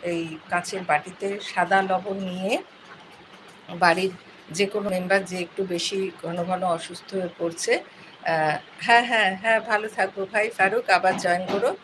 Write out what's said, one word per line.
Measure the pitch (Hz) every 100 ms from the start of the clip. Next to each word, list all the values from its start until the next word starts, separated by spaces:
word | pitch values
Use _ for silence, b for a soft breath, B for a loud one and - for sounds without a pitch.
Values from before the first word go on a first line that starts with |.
এই | 175 170 165 160 -
কাঁচের | 175 175 190 180
বাটিতে | 185 185 180 196 202 -
সাদা | - 175 196
লবণ | 190 185 196 196 185
নিয়ে | 180 190 277 - - - - - - - - - - -
বাড়ির | 175 175 170 190 180 - - -
যে | 160 196
কোনো | 208 202
মেম্বার | 185 180 196 185
যে | 180 175
একটু | -
বেশি | 190 175 - 196 190 -
ঘন | 165 175
ঘন | 175 185
অসুস্থ | 185 165 - 175 -
হয়ে | 190 180 -
পড়ছে, | 170 165 - 269 - B B B -
আহ, | 160 156 151 - - -
হ্যাঁ, | 233 240
হ্যাঁ, | 233 202 190
হ্যাঁ, | 220 226
ভালো | 220 214 214 -
থাকবো | 196 196 190
ভাই | 220 220
ফারুক, | - 190 220 240
আবার | 185 190 -
জয়েন | 180 175 185
করো। | 202 240 381